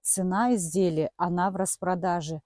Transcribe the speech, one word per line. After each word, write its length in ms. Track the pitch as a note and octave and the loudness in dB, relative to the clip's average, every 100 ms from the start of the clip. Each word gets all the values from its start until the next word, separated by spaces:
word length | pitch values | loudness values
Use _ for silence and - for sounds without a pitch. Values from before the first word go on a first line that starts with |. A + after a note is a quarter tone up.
Цена 540 | - - F#3 F#3+ B3 A#3 | 4 2 2 0 2 2
изделия, 560 | E3 E3+ F3+ D#3 D#3 - | 0 0 0 0 -4 -2
она 340 | F3 F3 F#3 | -2 0 -2
в 40 | F#3+ | 0
распродаже. 840 | F#3+ - F3+ F#3 F#3 F3 D#3 D#3+ | -2 -2 -2 -2 -2 -4 -4 -10